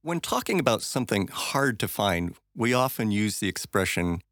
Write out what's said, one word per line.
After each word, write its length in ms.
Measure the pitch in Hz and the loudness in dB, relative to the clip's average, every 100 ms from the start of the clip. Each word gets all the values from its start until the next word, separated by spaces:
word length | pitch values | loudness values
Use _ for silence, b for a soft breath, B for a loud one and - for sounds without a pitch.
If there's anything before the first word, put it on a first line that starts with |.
When 160 | 156 170 | -2 -4
talking 400 | - 247 - 190 | 0 -2 0 2
about 220 | 131 113 | 4 2
something 460 | - 139 117 101 90 | 0 -4 0 0 0
hard 520 | - - 139 139 110 | -4 -2 2 2 0
to 80 | 107 | -4
find, 480 | - 101 87 87 - _ | 0 0 2 -2 -8 _
we 200 | - 117 | -2 2
often 360 | 123 131 - 110 | 2 2 0 0
use 280 | 104 107 - | 2 0 0
the 100 | 98 | -4
expression, 720 | - - 101 92 - 87 85 - | -4 -2 0 0 0 -2 -2 -8